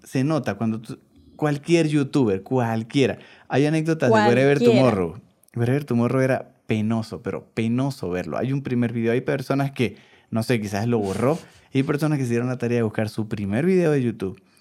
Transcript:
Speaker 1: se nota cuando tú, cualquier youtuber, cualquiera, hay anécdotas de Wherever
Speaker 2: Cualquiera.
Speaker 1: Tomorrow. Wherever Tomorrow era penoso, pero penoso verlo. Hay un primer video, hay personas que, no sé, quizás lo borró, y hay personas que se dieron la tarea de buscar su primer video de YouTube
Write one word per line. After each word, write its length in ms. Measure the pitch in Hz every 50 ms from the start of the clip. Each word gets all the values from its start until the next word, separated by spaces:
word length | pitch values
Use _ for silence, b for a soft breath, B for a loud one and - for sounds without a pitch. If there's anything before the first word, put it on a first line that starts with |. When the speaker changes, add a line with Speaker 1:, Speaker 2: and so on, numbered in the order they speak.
| -
Speaker 1:
se 200 | - - 135 131
nota 320 | 147 160 143 123 113 98
cuando 260 | - 117 113 110 110
tú, 160 | - - 135 - _ _ _ - - - -
cualquier 520 | - 151 151 143 135 - - 170 170 160 156
youtuber, 520 | 147 151 139 135 - 147 127 107 95 95
cualquiera, 800 | - - 127 127 120 113 113 113 113 117 - 143 127 104 92 - B B B B B B
hay 180 | - 131 143
anécdotas 420 | 151 160 160 160 165 160 160 139 127
de 60 | -
Wherever 420 | - - - 120 123 135 139 143
Speaker 2:
Cualquiera. 220 | 139 240 240 226 -
Speaker 1:
Tomorrow. 400 | 131 123 107 95 90 82 - - - _ _ _ _ _ -
Wherever 300 | 120 117 120 131 143 147
Tomorrow 340 | - 123 120 117 123 135 131
era 300 | 131 131 127 - - - _ _ _
penoso, 540 | - 113 110 107 110 113 113 113 - 95 85 -
pero 220 | 98 95 - - _ -
penoso 560 | - 113 113 117 123 135 143 135 - - 87
verlo. 280 | 87 90 87 80 71
Hay 140 | - 98 131
un 100 | 135 143
primer 300 | 135 131 127 123 120 117
video, 220 | 120 120 113 113 113
hay 80 | 127
personas 500 | 131 - 147 139 139 - 135 139 139 139
que, 240 | 139 - 123 101 - b b b b b b b
no 140 | 110 113 113
sé, 160 | - 127 113
quizás 260 | 104 98 101 98 107
lo 140 | 120 120 113
borró, 400 | 104 95 95 104 113 131 165 180 b b b b b b
y 60 | b
hay 60 | 135 139
personas 340 | 156 151 143 156 151 151 139
que 60 | 131
se 60 | 120
dieron 180 | 117 117 120 127
la 80 | 127
tarea 220 | 123 123 117 120 120
de 40 | 113
buscar 240 | 107 - - 110
su 220 | 104 - - 110 107
primer 360 | 110 104 101 98 101 120 156
video 260 | 185 190 180 175 156 147
de 100 | 143 123
YouTube 380 | 117 104 - 98 95 95 - b b b b